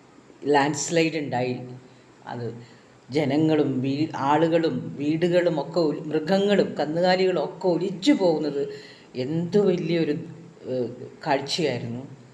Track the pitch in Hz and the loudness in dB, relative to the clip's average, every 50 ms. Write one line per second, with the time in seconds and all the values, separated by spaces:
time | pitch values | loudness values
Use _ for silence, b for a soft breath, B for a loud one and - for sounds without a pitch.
0 | - - - - - - - - - 139 147 139 139 151 156 - - - 170 165 | -20 -20 -20 -20 -20 -20 -16 -4 0 2 4 4 4 2 0 -4 -4 0 0 2
1 | 165 160 160 156 143 127 123 123 127 123 123 127 127 - - - - B B B | 2 2 0 -4 -4 -2 -2 -2 -2 -2 -4 -6 -10 -14 -16 -18 -20 B B B
2 | B B B B - - - 120 117 110 117 120 120 B B B B B B B | B B B B -14 -12 -10 -8 -8 -8 -10 -12 -16 B B B B B B B
3 | B - 123 151 147 131 139 156 160 156 156 147 139 135 127 127 135 135 139 147 | B -4 -2 0 0 2 2 4 4 4 4 4 2 2 0 -2 -2 -2 0 -2
4 | 151 - - 113 135 139 151 156 165 160 165 170 160 151 127 120 - - - 135 | -2 -2 -2 -2 2 2 4 4 4 4 2 2 2 0 -2 -4 -6 -8 -8 -4
5 | 143 147 160 160 180 175 175 175 170 170 160 143 - - - 180 160 147 147 - | -2 0 0 2 2 2 2 4 2 2 0 -2 -4 -2 0 0 0 0 0 -4
6 | - 156 147 160 151 170 196 196 196 208 202 180 147 - - - 143 151 160 170 | -4 -4 -4 -2 0 0 0 2 2 4 4 4 2 2 0 -4 -4 -2 0 2
7 | 180 185 185 185 190 185 175 151 143 180 - - - 185 165 156 185 202 185 - | 2 2 4 4 2 2 2 0 -2 -4 -6 -2 0 0 0 0 0 -4 -4 0
8 | - 294 285 196 190 170 156 151 151 143 139 143 139 139 B B B B B B | 2 2 4 4 4 2 2 2 0 -2 -2 -4 -4 -6 B B B B B B
9 | B B B 123 127 139 160 165 175 170 - 208 196 185 180 156 160 160 170 165 | B B B -6 -4 -2 -2 -2 -2 2 2 4 4 4 2 2 0 0 0 0
10 | 156 147 143 - - - - - - - - - - 113 127 127 120 107 - - | 0 0 -2 -4 -6 -12 -16 -18 -20 -20 -20 -14 -8 -4 -4 -2 -2 -4 -6 -10
11 | 120 - - - - 160 139 139 139 143 - 180 160 135 120 117 120 117 117 123 | -16 -16 -16 -6 -2 0 0 0 0 -2 -2 -2 -2 -2 -2 -4 -6 -6 -8 -8
12 | 139 - - - - - | -10 -14 -16 -20 -20 -20